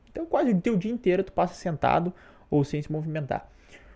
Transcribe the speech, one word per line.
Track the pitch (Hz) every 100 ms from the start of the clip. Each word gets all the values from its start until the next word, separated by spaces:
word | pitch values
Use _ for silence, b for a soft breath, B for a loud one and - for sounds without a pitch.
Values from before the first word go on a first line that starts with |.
| -
Então, | - 330
quase | 285 277
o | 190
teu | 233 214
dia | 214
inteiro | 240 185 185
tu | 190
passa | - 180
sentado | - 180 151 123 143 175 - b b b
ou | 147
sem | 139 147
se | 151
movimentar. | 156 156 156 139 - - b b b b